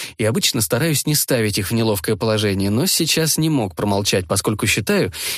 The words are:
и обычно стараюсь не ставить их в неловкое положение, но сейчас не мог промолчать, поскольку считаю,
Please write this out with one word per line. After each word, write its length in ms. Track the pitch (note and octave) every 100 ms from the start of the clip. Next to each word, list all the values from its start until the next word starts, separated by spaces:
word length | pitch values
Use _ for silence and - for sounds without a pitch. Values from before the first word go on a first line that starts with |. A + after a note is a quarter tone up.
| - -
и 80 | G#2+
обычно 340 | D#3 - A#2+
стараюсь 460 | - A#2+ E3 C#3+ -
не 100 | D3
ставить 420 | - B2+ G#2+ G2+
их 140 | F#2+
в 20 |
неловкое 440 | A#2 A2 G2+ - G#2
положение, 520 | A2+ G#2+ G#2 F#2+ G2+
но 160 | G#2+ F#3+
сейчас 520 | - E3 - D#3+ -
не 120 | D#3+
мог 260 | C#3+ G2+ -
промолчать, 520 | G#2 G2+ G#2 G2+ F2
поскольку 400 | G2 - G#2 A2
считаю, 460 | - G#2+ G3+ A2+ - -